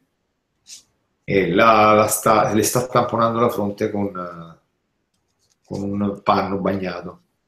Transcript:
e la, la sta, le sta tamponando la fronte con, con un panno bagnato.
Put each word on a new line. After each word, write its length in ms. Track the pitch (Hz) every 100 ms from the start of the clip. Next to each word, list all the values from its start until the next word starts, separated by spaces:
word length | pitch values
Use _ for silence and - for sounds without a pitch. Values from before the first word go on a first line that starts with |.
| _ _ _ _ _ _ - - _ _ _ _
e 260 | - 98 85
la, 400 | 98 113 107 107
la 140 | 107 107
sta, 460 | - 113 107 107
le 80 | 104
sta 240 | 101 123 -
tamponando 540 | 123 117 117 117 113
la 100 | 117
fronte 400 | - 101 98 107
con, 680 | 104 101 90 87 85 82 80 _ _ _ _ _ _ _ _ _ _
con 180 | - 98
un 380 | 101 101 101 -
panno 360 | - 98 95 95
bagnato. 640 | 95 98 92 87 90 - _ _